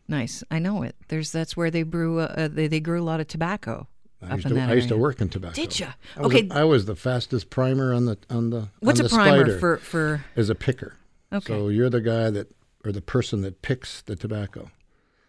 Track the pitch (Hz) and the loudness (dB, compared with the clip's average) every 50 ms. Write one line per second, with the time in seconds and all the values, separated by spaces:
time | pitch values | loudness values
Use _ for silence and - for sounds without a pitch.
0 | _ - 156 147 113 120 - - - - 156 160 165 185 208 196 139 117 - - | _ -6 -4 -4 -4 -4 -8 -12 -10 -6 -4 -2 -2 -2 -2 -4 -4 -6 -8 -12
1 | - - 156 156 156 151 - 165 160 156 - - 170 165 165 170 165 160 165 170 | -10 -8 -6 -6 -6 -4 -4 -4 -4 -4 -4 -2 -2 0 0 0 -2 -2 -2 -2
2 | 165 165 165 165 160 - - - 160 151 156 156 156 151 156 156 156 165 170 175 | 0 0 0 0 -2 -2 -2 -2 -2 -2 0 0 0 0 0 0 0 0 -2 -2
3 | 170 165 160 160 156 156 - 160 165 170 196 208 - - 113 - - - - - | -2 -2 -2 -2 -4 -4 -4 -4 -4 -2 -4 -6 -6 -8 -8 -8 -10 -16 -18 -20
4 | - - - - - 90 131 101 87 135 135 135 131 123 117 123 123 123 117 110 | -20 -20 -20 -18 -10 -6 -6 -4 -2 0 0 2 2 4 4 4 4 4 2 2
5 | 120 147 127 - 107 90 - 98 92 - - - 320 - - - 180 143 135 - | 2 2 2 0 -2 -2 -2 -4 -8 -8 -6 -6 -6 -6 -4 -6 -6 -8 -10 -16
6 | - - - - 143 143 - 233 220 185 180 143 151 160 151 123 98 104 104 - | -20 -20 -8 0 2 6 6 6 4 4 2 4 4 6 6 4 4 0 -6 -4
7 | - 127 127 123 - - - 117 - - - - 131 131 135 135 135 131 123 120 | -2 -2 0 0 -2 -2 -4 -4 -4 -4 -2 0 2 2 2 2 2 2 2 2
8 | 123 120 107 - - _ 123 117 117 117 117 117 110 104 - _ - 226 294 240 | 2 2 0 -4 -6 _ -4 -2 -2 -2 -2 -4 -6 -8 -12 _ 2 4 4 4
9 | 240 233 233 226 208 196 190 139 - 123 101 92 180 175 165 - - - - 165 | 4 4 4 6 6 8 8 8 6 4 4 2 2 2 2 0 -2 -4 -2 -2
10 | 156 151 151 147 143 - - - 113 101 110 - - - - - - - - - | 0 0 -2 -4 -6 -6 -2 -2 0 0 0 -2 0 -2 -2 -2 -6 -14 -14 -18
11 | _ _ _ _ _ _ - 202 - - 113 104 104 104 104 107 120 127 120 120 | _ _ _ _ _ _ -8 -8 -4 -4 -4 -2 0 0 2 2 2 2 2 0
12 | 107 113 113 117 113 113 107 101 98 - _ _ _ _ _ _ _ 110 98 101 | 0 0 0 2 0 0 0 -2 -6 -8 _ _ _ _ _ _ _ -6 -6 -6
13 | 92 - - 127 120 - - 104 95 95 92 _ - - 131 127 - - - - | -8 -2 -2 -2 0 0 -2 -2 -4 -4 -8 _ -4 -4 -4 -4 -4 -14 -16 -16
14 | - - 107 90 - 107 110 107 101 98 - - - - _ _ _ _ _ _ | -10 -10 -10 -8 -6 -6 -6 -6 -6 -8 -10 -14 -16 -16 _ _ _ _ _ _
15 | _ _ _ _ _ | _ _ _ _ _